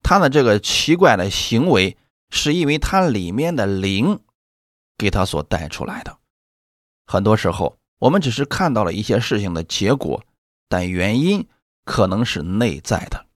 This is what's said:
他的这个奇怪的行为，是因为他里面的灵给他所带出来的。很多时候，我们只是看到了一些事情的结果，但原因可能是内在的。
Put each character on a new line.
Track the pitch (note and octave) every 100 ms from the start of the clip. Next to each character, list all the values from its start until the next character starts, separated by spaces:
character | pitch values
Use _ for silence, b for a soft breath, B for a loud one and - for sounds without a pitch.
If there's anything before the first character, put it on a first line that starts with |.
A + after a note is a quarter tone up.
他 | - F3+
的 | D3+
这 | D3
个 | B2 G#2
奇 | - - -
怪 | F3 F3+ G#2
的 | F#2+
行 | - - A#2 E3+
为， | A#2 F#2+ - _ _ _
是 | - D3+
因 | E3 D3
为 | D3+
他 | - F#3+
里 | F3+ G#2+ F2
面 | G#2 D#3+ D#3
的 | G2
灵 | F#2+ G2 G2 D3 G#3 _ _ _ _ _ _ _ _
给 | G#2
他 | G2+
所 | F#2+ D#2
带 | D2 E2+ D2+
出 | -
来 | B1 -
的。 | - - _ _ _ _ _ _ _ _
很 | _ G2
多 | G2+ A2
时 | F#2
候， | D#2 E2 _ _ _
我 | B2
们 | F#3
只 | D3
是 | A2+
看 | C3+ - F3+
到 | A2+
了 | F#2+
一 | F#2
些 | G#2+ A2
事 | A#2 G#2+
情 | G2+
的 | E2
结 | E2 - F#2+
果， | C3+ D#2+ C2 - _ _ _ _
但 | F#2 F2+
原 | F2+ F#2 A#2
因 | E3 G3+ - _ _ _
可 | - - F#2+
能 | G2+
是 | A#2+ -
内 | D#2+ G2 A#2 D2
在 | - G#2+ -
的。 | - -